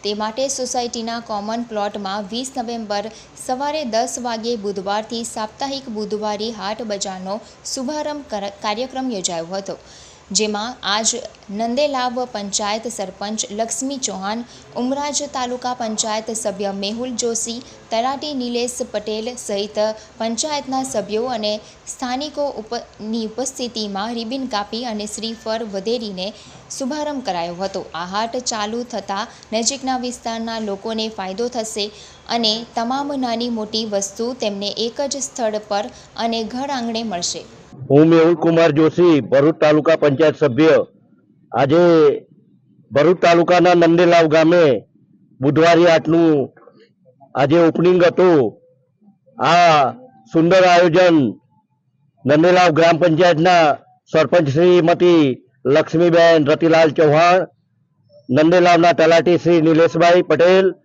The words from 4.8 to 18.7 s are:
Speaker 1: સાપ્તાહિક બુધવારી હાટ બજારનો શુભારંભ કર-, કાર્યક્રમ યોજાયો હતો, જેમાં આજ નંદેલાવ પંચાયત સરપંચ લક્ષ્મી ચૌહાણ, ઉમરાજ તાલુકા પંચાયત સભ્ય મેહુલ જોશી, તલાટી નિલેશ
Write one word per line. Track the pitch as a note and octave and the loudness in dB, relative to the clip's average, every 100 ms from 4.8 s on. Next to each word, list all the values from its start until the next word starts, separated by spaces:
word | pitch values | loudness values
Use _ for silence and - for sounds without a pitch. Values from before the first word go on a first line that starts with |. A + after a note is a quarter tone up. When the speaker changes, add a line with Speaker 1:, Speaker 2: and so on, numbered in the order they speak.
| F#3+ G#3 G#3+ A#3 | -4 -6 -6 -10
Speaker 1:
સાપ્તાહિક | A3+ - G#3+ - C4+ C#4 C4 | -10 -8 -10 -8 -10 -8 -10
બુધવારી | G#3+ G#3 G#3 G#3+ G#3 A3 | -10 -6 -6 -6 -6 -8
હાટ | A3 F#3+ A3 | -8 -10 -8
બજારનો | A#3 G3+ G3 F#3+ F#3 G#3 A#3 - - | -8 -8 -8 -10 -10 -10 -12 -18 -12
શુભારંભ | - B3+ D4+ D4+ D4 C4+ | -8 -6 -6 -6 -8 -10
કર-, | G#3 G3+ - | -10 -10 -8
કાર્યક્રમ | A3 G#3 B3+ C4 C4 | -8 -6 -8 -8 -6
યોજાયો | G#3+ F3+ E3+ E3 | -6 -6 -8 -8
હતો, | F#3+ G3 E3 - - - - _ | -10 -10 -14 -16 -20 -20 -20 _
જેમાં | G3+ G#3+ G#3 A3 - | -4 -4 -4 -8 -8
આજ | - G#3 A3 A#3 - - - | -6 -4 -4 -6 -12 -20 -14
નંદેલાવ | G3+ A#3 B3 D4 C4+ B3 A#3+ B3 | -8 -4 -2 -2 -2 -4 -4 -8
પંચાયત | G#3+ G3+ F#3+ G#3 A3 A#3 | -8 -8 -6 -4 -6 -8
સરપંચ | G#3+ F#3+ F#3 G3+ G#3+ - | -10 -12 -10 -10 -8 -8
લક્ષ્મી | G3+ A3+ - C4 C#4 | -6 -6 -6 -8 -6
ચૌહાણ, | C4 F#3+ F#3+ A3+ A#3+ - - - | -8 -8 -8 -8 -10 -20 -16 -8
ઉમરાજ | B3 C4+ D4 C#4+ D4 | -6 -4 -6 -6 -8
તાલુકા | C4+ B3 B3 B3 | -8 -6 -6 -8
પંચાયત | B3 A3+ G#3+ A3 G#3+ A3 | -6 -6 -6 -4 -6 -6
સભ્ય | A3 G#3+ F#3 G3+ | -8 -8 -6 -8
મેહુલ | G3 G3 A3+ B3+ A#3 | -6 -8 -6 -8 -6
જોશી, | A#3+ A#3 - A3+ - - - | -6 -6 -8 -10 -14 -20 -8
તલાટી | A3+ B3 C#4 D4+ | -4 -4 -6 -8
નિલેશ | C#4 B3 A#3+ B3 | -8 -6 -4 -6